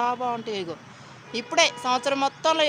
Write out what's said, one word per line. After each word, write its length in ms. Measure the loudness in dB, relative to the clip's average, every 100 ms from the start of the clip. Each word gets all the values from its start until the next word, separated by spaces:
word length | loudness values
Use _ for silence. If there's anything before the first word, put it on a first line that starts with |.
| -2 -2
బాగుంటాయి. 360 | -2 -4 -6 -6
ఇగో, 120 | -6 -10 -14 -20 -20 -20 -10 -10
ఇప్పుడే 260 | -2 4 4 2
సంవత్సరం 360 | -2 0 0 0 0
మొత్తంలో 380 | 0 0 4